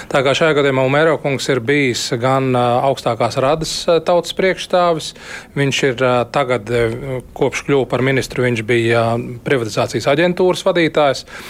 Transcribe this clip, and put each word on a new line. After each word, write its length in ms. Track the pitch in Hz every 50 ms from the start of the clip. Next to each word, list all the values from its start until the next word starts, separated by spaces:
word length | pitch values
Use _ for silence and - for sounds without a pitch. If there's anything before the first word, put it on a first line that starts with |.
| - -
Tā 160 | - 147 131
kā 80 | 139
šajā 240 | 135 - 170 160 156
gadījumā 300 | 139 143 143 135 131 131
Umero 320 | 131 135 147 160 165 151 139
kungs 320 | - 151 139 120 - -
ir 100 | 143 127
bijis 580 | 113 117 143 147 143 131 117 - - - - 120
gan, 380 | 117 131 135 135 135 131 127
eh, 40 | 123
augstākās 760 | 123 120 120 123 131 135 131 - - 131 117 107 127 113 110 135
radas, 480 | 131 135 151 160 156 - - - - -
eh, 100 | 170 165
tautas 320 | 160 - 180 175 170 - -
priekšstāvis, 800 | - 185 190 180 - - - - 180 180 175 170 156 - - - - - - - - - - - 139
viņš 260 | 139 139 131 - -
ir, 200 | 139 123 117 131
eh, 220 | 127 127 123 117 117
tagad, 380 | - 143 143 123 127 120 104 107
eh, 500 | 120 120 117 113 113 123 143 139 131 127 - - -
kopš 320 | - 147 131 - - -
kļuva 240 | - 143 143 127 117
par 100 | - 127
ministru, 440 | 127 131 139 131 107 - - - 123
viņš 200 | 123 120 110 110
bija, 520 | 107 123 120 117 113 117 117 113 113 117 120
eh, 200 | 123 123 123 117 -
privatizācijas 640 | - 147 131 117 107 98 - 120 - - 120 104 143
aģentūras 560 | 139 143 170 180 175 180 190 180 175 - -
vadītājs. 640 | 196 180 175 170 151 156 160 151 139 131 - - - - - - -